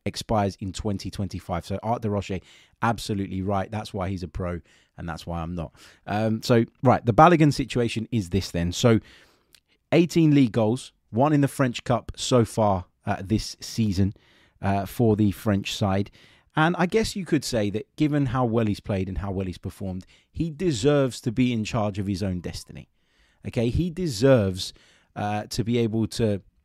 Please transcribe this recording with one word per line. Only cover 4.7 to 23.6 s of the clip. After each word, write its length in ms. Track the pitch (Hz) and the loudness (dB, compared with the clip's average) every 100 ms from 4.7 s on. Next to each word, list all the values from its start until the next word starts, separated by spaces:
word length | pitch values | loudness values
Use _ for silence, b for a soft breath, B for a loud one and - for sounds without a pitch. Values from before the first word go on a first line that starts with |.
| b b - | b b -14
and 100 | 85 | -10
that's 180 | 80 - | -10 -8
why 160 | 85 | -8
I'm 140 | 82 87 | -6 -6
not. 160 | 78 b b b - | -8 b b b -6
Um, 360 | 104 110 110 | -2 0 -2
so, 240 | - 120 117 _ | 2 2 2 _
right, 220 | 123 98 117 | 2 4 4
the 80 | |
Balogun 400 | 101 160 170 156 | 6 8 8 4
situation 560 | 135 127 127 120 - 113 | 2 -2 -2 -2 -2 -4
is 200 | 117 85 | -2 0
this 200 | 95 - | -2 -2
then. 220 | 87 85 | -2 -2
So, 260 | - 123 110 b b b b b b b b _ | 2 4 4 b b b b b b b b _
eighteen 420 | 143 175 175 156 143 | 2 4 4 6 6
league 160 | 127 | 4
goals, 400 | 117 110 123 - _ _ | 4 0 0 -6 _ _
one 220 | 107 147 | 0 4
in 80 | 147 | 4
the 80 | 139 | 2
French 380 | - 131 113 - | 2 -2 -2 -2
Cup 260 | 117 - - | -2 -2 -10
so 260 | - 127 | 2 2
far, 440 | 110 - 104 95 - _ - | 4 2 2 2 -2 _ -6
uh, 160 | 101 | -6
this 320 | 92 107 - - | -2 -2 -2 -10
season, 520 | - - 107 92 98 b b b b b | -10 -2 0 2 0 b b b b b
uh, 240 | 98 98 95 | -2 -2 -2
for 300 | - 117 107 | 0 2 4
the 160 | 104 | 2
French 420 | 92 113 98 - | 0 0 -2 -2
side. 380 | - 101 98 101 b b b b - | -4 -2 0 -4 b b b b 0
And 180 | 160 180 | 0 2
I 100 | 175 | 0
guess 280 | 220 220 202 | 0 -2 -4
you 80 | |
could 220 | 170 151 - | -2 -2 0
say 240 | 117 104 | -2 -2
that 260 | 104 - - | -4 -8 -2
given 300 | 151 147 135 | 0 2 0
how 180 | 127 | 0
well 220 | 123 113 110 | 0 0 0
he's 160 | 98 | -2
played 260 | - 98 95 | -4 -4 -2
and 120 | 92 | -4
how 120 | 101 | -4
well 140 | 95 92 | -4 -6
he's 120 | 87 | -8
performed, 480 | 98 - 98 92 - b b | -12 -10 -8 -8 -12 b b
he 200 | - 165 | -6 -6
deserves 720 | 147 185 120 135 147 135 - | -2 -2 2 2 4 2 -2
to 100 | 127 | -4
be 220 | 110 127 | 0 2
in 100 | 120 | 0
charge 360 | 104 123 104 98 | -2 -2 -2 -2
of 80 | 95 | -4
his 140 | 92 | -2
own 200 | 98 90 | -2 -4
destiny. 480 | 85 - - 87 - _ _ _ _ _ 104 | -8 -12 -14 -18 -20 _ _ _ _ _ -8
Okay, 220 | 120 | -2